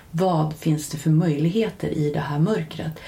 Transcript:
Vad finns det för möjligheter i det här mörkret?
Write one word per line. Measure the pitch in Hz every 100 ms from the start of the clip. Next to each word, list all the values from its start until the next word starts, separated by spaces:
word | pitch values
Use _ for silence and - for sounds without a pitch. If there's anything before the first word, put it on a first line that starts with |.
| -
Vad | 165 185 165 156 -
finns | 160 151 -
det | 156
för | 165
möjligheter | 156 165 143 165 214 220 - 151
i | 160 147
det | 147
här | 143 147
mörkret? | 170 - 160 - 160 -